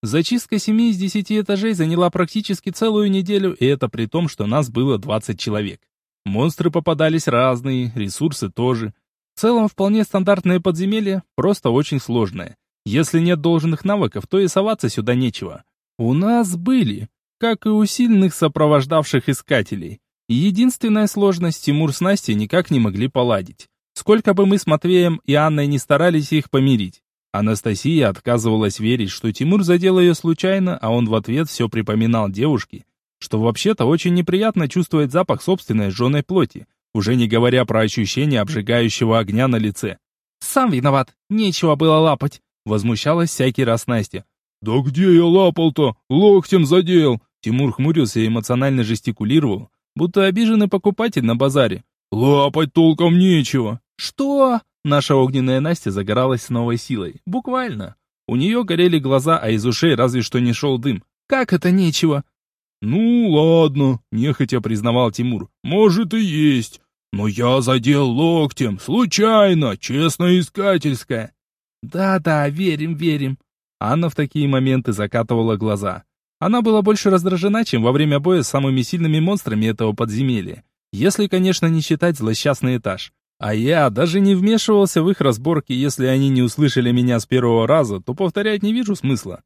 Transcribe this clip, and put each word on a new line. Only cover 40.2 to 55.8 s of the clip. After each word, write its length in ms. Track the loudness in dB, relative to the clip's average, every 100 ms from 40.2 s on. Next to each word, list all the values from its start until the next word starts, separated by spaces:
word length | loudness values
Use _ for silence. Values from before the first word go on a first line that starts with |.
| _ _
"Сам 280 | -4 -2 0
виноват, 460 | 0 2 0 -2 _ _
нечего 480 | -2 -2 0 0 2
было 220 | 4 4
лапать", 420 | 2 0 -4 -8 _ _ -4
возмущалась 640 | -2 0 -2 0 0 -2
всякий 320 | 0 -2 0
раз 240 | 0 0 -2
Настя. 380 | -4 -4 -10 -16 _ _ _
"Да 180 | -2 -2
где 340 | 0 2 6 6
я 100 | 6
лапал-то? 720 | 4 4 2 0 2 0 -2 _
Локтем 560 | 4 6 6 4 2 4
задел!" 520 | 2 4 4 4 0 _ _
Тимур 320 | -4 0 0
хмурился 460 | 0 0 2 0 0
и 80 | 0
эмоционально 560 | -2 -2 -2 0 0
жестикулировал, 840 | -2 -2 -4 -4 0 0 0 -4 -8 _ _ -4
будто 300 | -2 2 2
обиженный 420 | 2 2 2 2
покупатель 580 | 0 -2 -2 -4 0 0
на 100 | 2
базаре. 480 | 2 2 0 0 -12 _ _
"Лапать 600 | 0 2 4 4 0 -2
толком 440 | 4 4 4 2 4
нечего!" 640 | 4 4 2 -2 -2 -6 _ _
"Что?" 640 | -14 -6 -2 2 2 0 -6 _ 0
Наша 300 | 0 2 2
огненная 460 | 2 0 0 0
Настя 300 | -2 -4